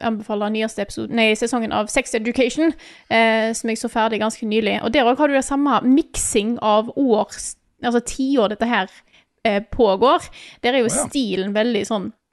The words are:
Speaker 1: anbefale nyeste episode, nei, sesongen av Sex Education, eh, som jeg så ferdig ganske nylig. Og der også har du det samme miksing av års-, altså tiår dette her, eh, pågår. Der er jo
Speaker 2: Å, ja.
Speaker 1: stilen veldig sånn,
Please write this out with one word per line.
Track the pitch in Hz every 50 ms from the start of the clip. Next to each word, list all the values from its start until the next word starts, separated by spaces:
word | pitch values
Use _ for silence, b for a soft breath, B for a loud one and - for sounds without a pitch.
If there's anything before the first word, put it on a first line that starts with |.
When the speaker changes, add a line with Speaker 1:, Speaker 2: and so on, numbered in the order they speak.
Speaker 1:
anbefale | - 226 226 208 214 - 214 208 208 208
nyeste | 220 220 220 220 - 214 202
episode, | - - 220 220 202 -
nei, | 233 220 214 214
sesongen | - 240 233 262 240 226 214
av | - 208 208
Sex | 214 - 277 254 - -
Education, | 220 220 240 240 269 226 226 - 294 320 330 - B B B B B B _
eh, | 226 226 226 226 220 220 220 226 233
som | - - 226
jeg | 220 -
så | - 226
ferdig | - 233 220 226 226 202
ganske | 214 220 - - 233
nylig. | 214 214 220 220 202 202 - -
Og | 220
der | 247 294 233
også | 240 262 269 302
har | 285
du | 277
det | 269 262
samme | - 277 277 285 285 233 208 -
miksing | 254 262 311 311 - - - - - - 220 202 226 240 -
av | - 214 208 220 226 240 -
års-, | - 277 247 214 202 - - - - - - - - _ _ _ _
altså | 254 226 233 240 240
tiår | - - - 262 269 277 254 208 196 208
dette | - 226
her, | 240 233 185 190 - - - b b b b b _ _ _ -
eh, | 226 202 202
pågår. | 220 - - - 233 202 190 190 240 262 339 349 - - B B B B B B
Der | - 247 262
er | 262 226
jo | 220
Speaker 2:
Å, | 190
ja. | 277 294
Speaker 1:
stilen | - - 285 247 202 185 190 185 202 202
veldig | 214 220 247 233 196 202
sånn, | - 226 202 185 220 - _ _ _